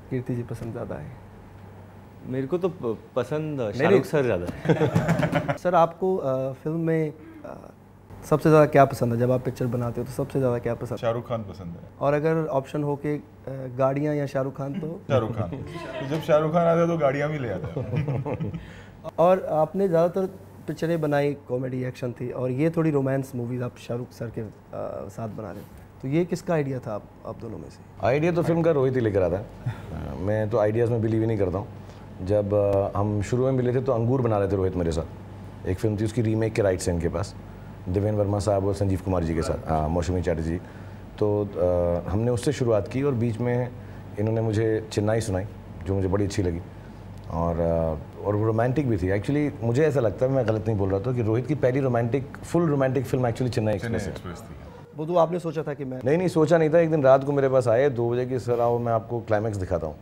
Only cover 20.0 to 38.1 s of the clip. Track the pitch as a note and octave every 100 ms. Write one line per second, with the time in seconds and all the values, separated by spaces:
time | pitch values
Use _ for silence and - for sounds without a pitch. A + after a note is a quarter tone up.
20 | E3+ F#3+ F#3 - - - - D3 E3 E3+
21 | D3+ C#3+ D3 C#3+ - B2+ C3 B2+ B2+ -
22 | B2 A#2 B2 - B2+ B2+ D#3+ E3 D#3+ D3
23 | C3+ C3+ C3 A#2+ A#2+ B2 A#2+ - - A#2+
24 | B2 - A#2 A#2 G#2+ - - G#2 G#2 C2
25 | E2 G#2+ A2+ A2 G2+ F#2+ - - - -
26 | C3+ D#3 F3+ F3+ - D#3+ C3+ B2+ A#2 G#2
27 | - - - - A2+ F2 C#2+ - - -
28 | G2+ C#3+ E3+ E3+ D#3 E3+ E3 D3 C3+ C3
29 | A2+ G2 F2+ F#2 - - A#2+ - - D#2+
30 | D#2 C#2 F#2+ G#2+ G#2 A2+ G#2+ A#2 A#2 A#2+
31 | A2 A2 A2+ G#2+ F#2 F#2 - - - -
32 | - - F#2+ G#2 G2+ G#2 G2+ G2 G2 G2
33 | G#2 G#2 F#2+ B2 C3 C3 B2 B2 B2+ A#2
34 | A#2 C3 A#2 G#2 G2 G2 F#2 F2 E2 D#2+
35 | D#2+ - - - - - - F#2 A2 G#2
36 | G#2+ B2 A2 A2 A2 A2+ G2+ F#2 F#2 E2+
37 | E2 E2 G2 - - - - - F2+ G2
38 | G#2+